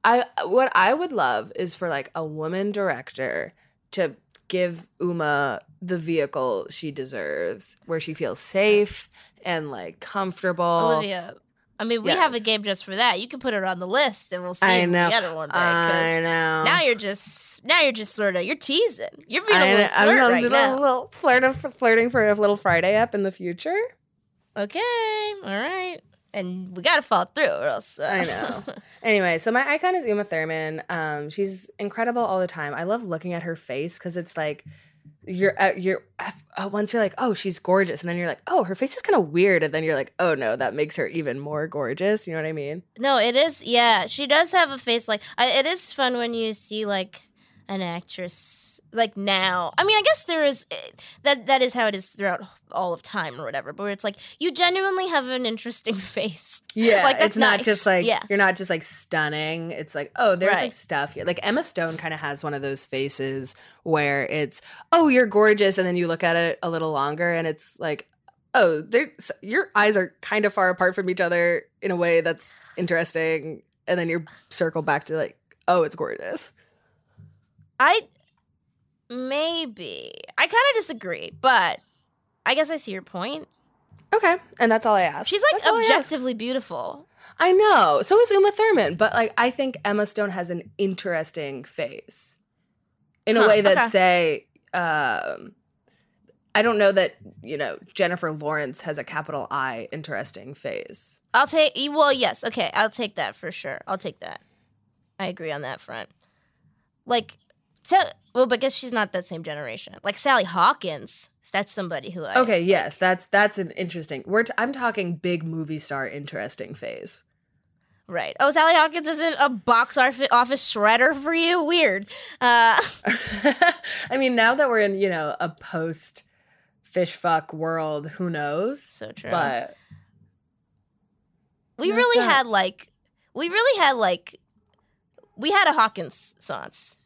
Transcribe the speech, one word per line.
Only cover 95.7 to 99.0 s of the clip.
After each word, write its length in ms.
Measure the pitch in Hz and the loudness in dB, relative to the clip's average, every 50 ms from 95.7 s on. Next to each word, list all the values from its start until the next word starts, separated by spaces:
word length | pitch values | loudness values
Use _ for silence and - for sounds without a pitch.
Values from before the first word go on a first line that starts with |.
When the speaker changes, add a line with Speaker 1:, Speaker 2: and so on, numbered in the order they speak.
| _ _ _ _ _ _ _ _ _ _ _ _ _ _ _ _ _ | _ _ _ _ _ _ _ _ _ _ _ _ _ _ _ _ _
Speaker 1:
I 60 | 208 | -4
don't 160 | 220 233 226 | -4 -2 0
know 160 | 208 202 196 | 2 2 2
that, 220 | 196 196 180 - - _ 104 - _ - | 2 2 0 0 -4 _ -20 -20 _ -20
you 140 | - 113 151 | -14 -12 -8
know, 220 | 143 143 110 73 - - _ _ | -8 -6 -8 -8 -12 -16 _ _
Jennifer 360 | - 190 170 175 170 - 160 | -2 -2 -2 -2 -4 -6 -8
Lawrence 520 | 156 151 151 147 156 151 147 127 139 - | -8 -6 -6 -6 -4 -4 -6 -6 -6 -8
has 160 | - 165 151 | -6 -6 -8
a 60 | 147 | -8